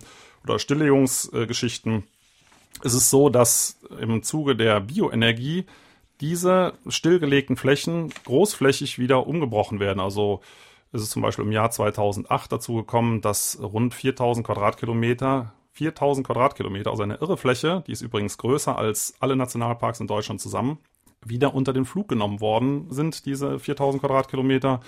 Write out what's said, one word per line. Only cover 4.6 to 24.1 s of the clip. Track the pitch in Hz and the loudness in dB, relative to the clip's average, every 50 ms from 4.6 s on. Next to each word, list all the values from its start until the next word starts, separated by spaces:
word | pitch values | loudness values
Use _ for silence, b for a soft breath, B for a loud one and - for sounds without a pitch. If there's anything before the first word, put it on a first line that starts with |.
| 117 110 107 104 | 4 4 4 2
Bioenergie | 98 110 151 220 180 - - 117 113 113 117 113 123 147 165 185 180 b b b b b b b b b _ - | 0 -2 -2 0 0 0 2 2 2 2 2 0 -2 -4 -4 -4 -4 b b b b b b b b b _ -8
diese | 143 151 170 170 180 185 185 185 180 160 - - - - | -6 -4 -2 0 2 4 4 4 4 0 -2 -6 -10 -8
stillgelegten | - - - 160 180 175 156 139 139 139 135 - 127 - | -6 0 2 4 4 4 4 4 2 2 2 2 -2 0
Flächen | - 131 143 139 - 170 170 170 165 147 - - - | 2 2 2 2 2 -2 -4 -4 -4 -6 -10 -12 -6
großflächig | - 120 143 196 202 - - 135 135 135 - 143 127 - - | 0 4 4 4 4 2 2 4 4 4 2 0 -6 -6 -2
wieder | 127 123 135 131 123 - | 0 2 2 2 2 0
umgebrochen | 147 170 151 120 110 107 101 - 110 98 | -2 -2 -2 0 0 0 0 0 0 -2
werden. | 101 98 95 101 | -2 0 0 0
Also | - 107 98 104 104 101 101 95 B B B B B B B B B B - | -2 -2 -2 0 0 0 0 -2 B B B B B B B B B B -8
ist | 117 | -6
es | 107 104 | -6 -6
zum | - 117 | -4 -2
Beispiel | 107 107 104 - 107 | 0 0 0 -2 -2
im | 107 | -2
Jahr | 107 107 107 117 | 0 0 0 0
zweitausendacht | - - 104 107 - - 104 104 98 101 - - 127 139 - - | 0 0 -2 -2 0 0 -2 -2 -2 -2 -4 -2 -2 -4 -2 -4
dazu | - 120 - - 117 | -8 -6 -6 -4 -4
gekommen, | 113 101 - - 117 117 117 113 107 | -6 -4 -2 0 0 2 2 0 0
dass | - 107 101 - - - - - | 0 -2 -2 -2 -2 -4 -6 -6
rund | - 107 101 110 120 123 - | -8 -6 -2 0 0 -2 -2
viertausend | - - 131 131 - 127 120 120 117 117 - | -2 -2 -2 -2 0 0 0 0 0 -2 -4
Quadratkilometer, | 104 101 104 110 113 - - 117 117 113 117 117 123 120 135 131 135 135 117 110 - _ _ _ _ | -2 0 0 0 0 0 -4 -2 -2 0 2 0 0 0 0 -2 -2 -2 -2 -6 -12 _ _ _ _
viertausend | - 147 160 - - 143 143 143 135 127 - | -6 -4 -4 -4 0 0 0 0 0 -2 -2
Quadratkilometer, | 120 117 127 139 - - 101 98 98 98 104 - | 0 2 2 2 0 0 -6 -6 -6 -4 -4 -4
also | - 110 101 | -2 -2 -2
eine | 104 113 | -4 -4
irre | - 151 170 185 | -4 -4 -4 -2
Fläche, | - - 127 123 - - 156 180 185 156 - | 0 2 0 0 2 2 0 0 -2 -4 -6
die | |
ist | 110 - | -10 -10
übrigens | - 117 - 104 104 104 - - | -8 -4 -4 -2 -2 -4 -6 -4
größer | - 117 135 147 - 143 127 - | 0 0 0 0 2 0 -2 0
als | 107 110 104 - - - - - | 0 -2 -2 -2 -4 -8 -6 -4
alle | 131 131 135 | -2 0 0
Nationalparks | 131 127 123 - 120 117 120 117 117 120 113 113 - | 0 0 -2 -2 -4 -2 -2 -2 -2 -2 -4 -4 -4
in | 110 98 | -6 -4
Deutschland | 104 107 104 - 110 98 | -4 -4 -4 -4 -6 -8
zusammen, | - 101 101 98 113 135 156 - _ _ _ _ _ _ _ _ - 110 | -8 -6 -4 -2 -2 -2 -2 -4 _ _ _ _ _ _ _ _ -12 -8
wieder | 117 123 143 135 - | -4 0 0 0 2
unter | 135 135 139 127 | 0 0 0 0
den | 131 131 | 0 -2
Flug | - - 190 208 - | -2 -2 -6 -4 -2
genommen | 135 113 104 101 101 101 | 0 0 0 0 -2 -2
worden | 107 107 107 110 123 135 143 143 156 170 | 0 2 2 2 2 2 0 -2 -4 -6
sind, | 127 135 156 160 - - - | -4 -4 -2 -2 -4 -6 -6
diese | 135 139 135 139 139 135 127 | -6 -6 -4 -2 -4 -4 -4
viertausend | - - 143 - 143 139 139 139 139 | -4 -6 -4 0 0 0 0 0 0
Quadratkilometer, | 135 | 0